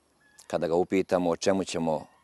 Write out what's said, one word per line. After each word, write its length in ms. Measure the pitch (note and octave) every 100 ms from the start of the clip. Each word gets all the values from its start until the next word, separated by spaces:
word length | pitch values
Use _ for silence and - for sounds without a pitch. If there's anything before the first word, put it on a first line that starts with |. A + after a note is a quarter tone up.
| _ _ _ _ -
kada 200 | F2 D#2+
ga 80 | E2+
upitamo 540 | F#2 F#2+ - F#2 F2
o 60 | E2
čemu 280 | G2 F#2+
ćemo 440 | F2 F2 E2 D2+ - _